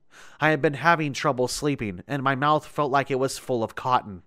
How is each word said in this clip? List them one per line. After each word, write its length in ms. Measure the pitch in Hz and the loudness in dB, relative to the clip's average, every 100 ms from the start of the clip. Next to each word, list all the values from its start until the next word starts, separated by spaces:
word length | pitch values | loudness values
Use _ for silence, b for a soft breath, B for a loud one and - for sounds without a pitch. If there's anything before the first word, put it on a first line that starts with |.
| _ B B B | _ B B B
I 100 | 151 | 0
had 120 | 156 | 2
been 120 | 156 | 0
having 380 | 139 156 170 151 | 2 2 4 2
trouble 360 | 131 156 127 123 | -2 -2 0 -2
sleeping, 540 | - 147 139 110 90 - | -2 -2 -2 -4 -6 -6
and 160 | 139 | -2
my 120 | 135 | 0
mouth 300 | 131 147 151 | 2 2 2
felt 260 | - - 147 | 0 -4 0
like 200 | 139 135 | 0 2
it 80 | 131 | 0
was 200 | 135 - | 0 -2
full 260 | - 123 | -4 -2
of 100 | 110 | -2
cotton. 480 | - 135 123 104 92 | -4 0 0 0 -12